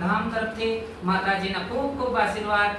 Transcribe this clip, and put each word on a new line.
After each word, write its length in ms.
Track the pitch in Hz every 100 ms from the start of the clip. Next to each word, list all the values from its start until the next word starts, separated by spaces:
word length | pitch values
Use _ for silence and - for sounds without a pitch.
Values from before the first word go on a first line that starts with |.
ધામ 300 | 180 214 226
તરફથી 420 | 226 220 220 226 226 - -
માતાજીના 640 | 180 - 196 196 190 220 -
ખૂબ 180 | 254 277 277
ખૂબ 200 | 254 233
આશીર્વાદ. 560 | 208 214 208 208 208